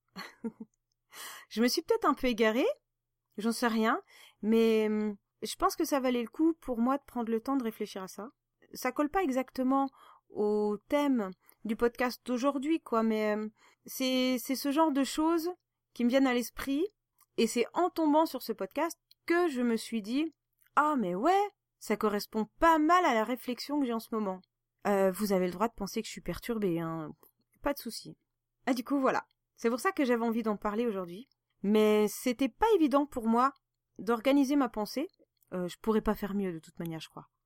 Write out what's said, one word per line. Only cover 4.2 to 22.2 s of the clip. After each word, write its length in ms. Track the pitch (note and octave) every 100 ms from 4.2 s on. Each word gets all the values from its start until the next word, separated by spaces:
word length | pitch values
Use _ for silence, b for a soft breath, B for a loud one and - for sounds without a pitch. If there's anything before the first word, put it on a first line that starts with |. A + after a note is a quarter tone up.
| B B
mais, 460 | G3+ A3+ A3+ A3 G#3+
hum, 300 | G#3+ G#3+ G#3 _ _
je 140 | A3 -
pense 200 | F#4 -
que 100 | D#4+
ça 140 | C#4+
valait 220 | B3+ B3
le 60 | A3+
coup 260 | - D#4+ D#4+
pour 160 | - A#3
moi 200 | A#3+ C#4
de 60 | -
prendre 260 | A#3+ A3+
le 100 | A3+
temps 140 | A3 C#4
de 80 |
réfléchir 400 | A3+ - G#3 G3+
à 40 | F#3+
ça. 220 | - G#3+ - _ _ _
Ça 180 | - B3+
colle 180 | B3+ D4+
pas 140 | F#4+
exactement 640 | F4 B3+ C4 - B3+ C4+ C4+ B B B _
au 480 | - G#3 G#3+ G#3 G#3 -
thème 420 | D4 C#4+ B3+ G3 F#3 b b
du 120 | G#3 A3+
podcast 460 | A#3+ - B3 - -
d'aujourd'hui, 560 | B3 C#4 C#4 C#4 D#4+
quoi, 200 | - A3+
mais, 340 | A3+ G#3+ G#3+ G#3+
euh, 140 | G#3+ b b b -
c'est, 500 | - C4 B3+ B3+ B3+
c'est 160 | - C4
ce 160 | C#4+
genre 200 | C#4 D#4+
de 120 | C4+
choses 460 | C4+ - D#4 E4+ D#4+ F4+ _ _ _
qui 100 | -
me 60 | A#3+
viennent 180 | C4+ C4+
à 60 |
l'esprit, 520 | B3 A#3 - - C#4 G4 - _ _ _ -
et 100 | A3
c'est 180 | A#3+ A3+
en 160 | - F4
tombant 360 | - D#4 D4 D#4+
sur 180 | B3+
ce 100 | -
podcast 460 | G#3+ F#3+ - E4 - _ _ -
que 220 | E4+ F4
je 140 | B3+
me 160 | A#3+ A3+
suis 240 | - A3+
dit, « 320 | G3+ B3+ D#4+ - _ _ _ -
Ah, 200 | D4+ D4
mais 180 | F#3+ F3+
ouais, 340 | C#4 G4 G4+ - _ _
ça 180 | - G#3
correspond 500 | G#3+ G#3